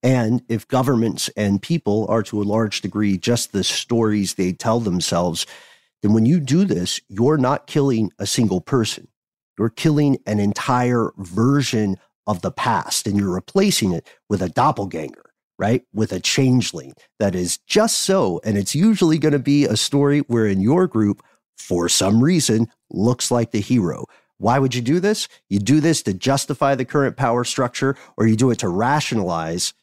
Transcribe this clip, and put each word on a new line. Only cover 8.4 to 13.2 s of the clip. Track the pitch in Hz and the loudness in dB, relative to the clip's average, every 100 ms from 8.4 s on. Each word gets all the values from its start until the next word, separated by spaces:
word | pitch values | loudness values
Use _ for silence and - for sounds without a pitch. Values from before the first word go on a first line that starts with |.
| 110 92 | 0 0
person. | - 135 110 - - _ _ _ _ - | -2 -2 0 -4 -14 _ _ _ _ -4
You're | 113 | -4
killing | - 165 147 147 135 - | -2 0 2 2 0 -2
an | 104 | -2
entire | 101 101 - 123 123 123 113 - | 0 -2 -2 0 2 0 -2 -6
version | 92 90 120 143 135 113 104 92 _ _ - | -10 0 2 2 0 -2 -2 -4 _ _ -6
of | 98 | -4
the | 92 | -4
past, | - - 104 - - - | -4 -2 -2 -2 -6 -2
and | |
you're | 101 | -2